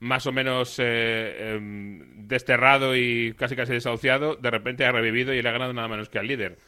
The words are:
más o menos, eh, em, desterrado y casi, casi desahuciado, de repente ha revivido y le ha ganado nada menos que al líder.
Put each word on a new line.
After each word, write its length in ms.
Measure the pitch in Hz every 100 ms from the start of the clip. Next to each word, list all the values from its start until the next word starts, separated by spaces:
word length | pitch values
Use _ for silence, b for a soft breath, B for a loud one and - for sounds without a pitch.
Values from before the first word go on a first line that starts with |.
más 260 | 120 131 139
o 60 |
menos, 420 | 131 131 127 123 -
eh, 760 | 120 117 113 113 110 73 110 107
em, 720 | 104 104 101 92 64 65 104
desterrado 680 | 127 131 123 131 139 135 127
y 360 | 123 117 113 110
casi, 180 | 123 131
casi 160 | 123
desahuciado, 640 | 120 120 117 135 131 151 143
de 160 | 123
repente 320 | 113 117 127 127
ha 60 |
revivido 420 | 123 113 117 127
y 80 | 127
le 60 | 117
ha 60 |
ganado 180 | 117 127
nada 160 | 123 113
menos 220 | 107 104
que 100 | 104
al 80 | 110
líder. 300 | 135 95 85